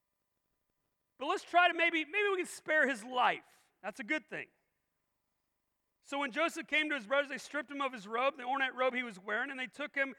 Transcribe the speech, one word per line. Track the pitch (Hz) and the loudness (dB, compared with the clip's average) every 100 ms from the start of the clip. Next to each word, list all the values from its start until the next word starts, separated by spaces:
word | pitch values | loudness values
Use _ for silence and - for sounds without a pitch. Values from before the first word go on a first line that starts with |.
| _ _ _ _ _ _ _ _ _ _ _ - | _ _ _ _ _ _ _ _ _ _ _ -6
But | 285 | -2
let's | 381 | -2
try | - 339 359 | 4 6 6
to | |
maybe, | 330 339 330 | 6 2 2
maybe | 302 392 415 | -2 0 0
we | 381 | 0
can | 339 | -2
spare | - - 311 262 | -6 0 4 4
his | 240 | 0
life." | 240 247 220 165 - _ _ _ | -4 2 2 2 -8 _ _ _
That's | 196 214 | -12 -8
a | |
good | 208 311 - | -4 -4 -4
thing. | 165 - _ _ _ _ _ _ _ _ _ _ _ _ _ _ _ | -10 -10 _ _ _ _ _ _ _ _ _ _ _ _ _ _ _
So | - 277 | -8 -4
when | 277 | -2
Joseph | 220 330 330 247 | 0 0 -2 -2
came | 302 311 | 0 0
to | |
his | 277 202 | -2 0
brothers, | 277 277 | 0 0
they | - | -4
stripped | - 285 285 | -6 -6 -6
him | 285 | -4
of | 269 | -4
his | 254 196 | -6 -6
robe, | 233 269 285 | 0 0 0
the | |
ornate | 247 269 262 | -4 -2 -2
robe | 247 254 | 0 0
he | 254 | 0
was | 240 185 | -6 -8
wearing, | 202 214 269 | -4 -4 -4
and | 262 | -6
they | 254 | -8
took | - 294 | -8 -6
him | 277 269 | -2 -2